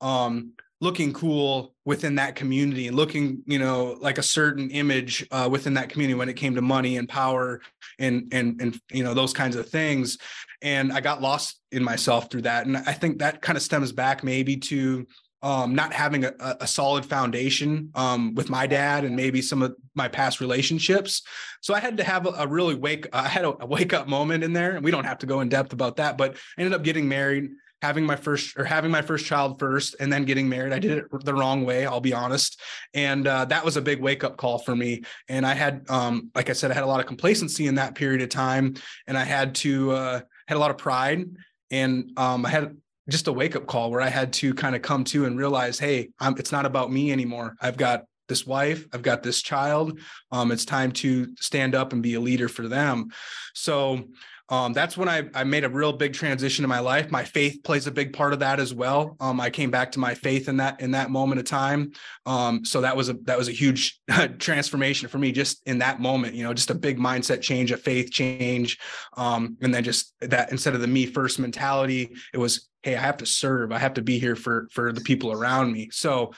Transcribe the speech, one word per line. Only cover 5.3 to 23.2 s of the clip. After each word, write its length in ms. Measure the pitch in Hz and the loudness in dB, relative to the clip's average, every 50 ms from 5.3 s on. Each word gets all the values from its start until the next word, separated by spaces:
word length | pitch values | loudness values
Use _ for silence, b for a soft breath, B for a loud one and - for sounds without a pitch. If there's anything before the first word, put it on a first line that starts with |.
| 135 131 127 127 | -2 0 2 2
within 260 | 135 135 - 147 135 | 2 0 2 0 0
that 140 | 131 123 127 | 0 0 -2
community 280 | - 151 143 135 127 | -2 0 0 2 2
when 100 | 123 127 | 0 -2
it 80 | 127 123 | -2 -4
came 200 | - 147 135 123 | -2 -2 -2 0
to 60 | 127 | 2
money 360 | 123 131 135 131 127 123 127 | 2 4 4 4 2 2 0
and 100 | 123 120 | -2 -4
power 540 | - - 139 131 131 131 127 127 123 123 123 B B B B B B B - | -4 -2 0 0 2 2 0 0 -2 -4 -8 B B B B B B B -2
and, 340 | 131 131 120 123 123 123 131 | 0 0 2 0 0 0 0
and, 260 | 127 120 117 117 117 | 0 2 0 0 0
and, 220 | 123 120 120 - - - | -2 -4 -4 -6 -10 -6
you 120 | - 135 127 | -4 -2 -2
know, 100 | 123 120 | 0 2
those 200 | 131 131 131 - | 2 2 2 0
kinds 220 | - 135 127 120 | 0 0 0 0
of 140 | 117 110 - | -2 -4 -2
things. 480 | - 156 156 151 143 131 123 123 - B B B B B B B B B 143 | -2 0 0 2 0 0 0 -2 -4 B B B B B B B B B -4
And 280 | 143 139 139 135 135 | -2 0 2 0 0
I 80 | 135 135 | 0 0
got 220 | 135 147 147 131 | 0 0 0 0
lost 400 | 131 135 139 139 - - - - _ _ | 0 0 0 0 -2 -4 -8 -12 _ _
in 120 | 147 131 127 | -2 -2 0
myself 480 | 120 113 113 - 135 120 117 117 - | 0 0 0 2 2 2 2 2 -2
through 100 | - 123 | -4 -2
that. 240 | 113 117 117 120 127 | 0 0 0 0 0
And 100 | 135 135 | 0 0
I 180 | 131 - 147 147 | 0 0 -2 -2
think 260 | - 175 165 - - | 0 0 0 0 0
that 240 | 143 151 156 - - | 0 0 0 -2 -2
kinda 160 | - 160 139 | -2 -2 0
stems 320 | - - 165 147 139 120 | 0 0 0 0 0 0
back 320 | 113 127 127 135 135 - - | -2 0 0 0 0 0 0
maybe 340 | 131 127 131 131 135 139 | 0 0 0 0 0 -2
to, 480 | 135 - - 147 139 131 131 131 127 127 b b b b b _ _ 139 | -2 -4 -4 -2 0 0 0 0 -2 -4 b b b b b _ _ -2
um, 300 | 139 135 131 127 120 131 | 0 0 0 2 2 2
not 180 | 143 156 156 | 2 2 0
having 320 | - 143 147 147 147 139 127 | 0 0 0 2 2 2 0
a, 100 | 127 - - | 0 -2 -4
a, 180 | 123 131 127 - | -6 -6 -6 -4
a 60 | 127 | -4
solid 360 | - - - 139 139 143 139 131 | -2 0 0 2 2 2 0 0
foundation, 840 | - 147 135 127 120 123 123 131 131 - - 147 147 156 156 151 - - | -2 0 0 0 0 0 0 0 0 0 0 0 0 0 -2 -4 -4 -2
um, 400 | 127 131 127 123 120 117 113 113 | 0 2 2 2 2 2 0 0
with 160 | 131 - - | -2 -2 0
my 160 | 127 131 135 | 0 0 2
dad 360 | 135 139 139 143 143 143 147 143 | 2 2 2 4 2 2 2 0
and 120 | 127 120 | 0 0
maybe 260 | 127 131 131 127 127 | 0 0 2 2 0
some 220 | 131 - 143 135 131 | 0 0 0 2 0
of 120 | 127 131 - - - - | 0 -2 -6 -18 -10 -6
my 120 | 135 131 | -4 -4
past 320 | 120 - 131 135 127 - - | -2 0 0 0 0 0 0
relationships. 840 | 131 127 123 135 139 - 165 156 - - 190 202 190 196 - - B B B B B B B B | -2 0 0 2 2 2 0 2 4 4 4 4 2 0 -2 -4 B B B B B B B B
So 120 | - - 202 | -2 0 0
I 60 | 208 | 0
had 180 | 226 247 220 | 0 0 -2
to 60 | 214 - | -2 0
have 240 | 202 185 180 175 | 0 0 0 0
a, 20 | 185 | 0
a 180 | - - 151 | -2 -2 -2
really 280 | 139 151 175 180 165 143 | 0 0 2 2 2 0
wake, 320 | 123 139 147 156 151 151 - | 0 -2 -2 -2 -4 -6 -4
I 160 | - 131 | -2 0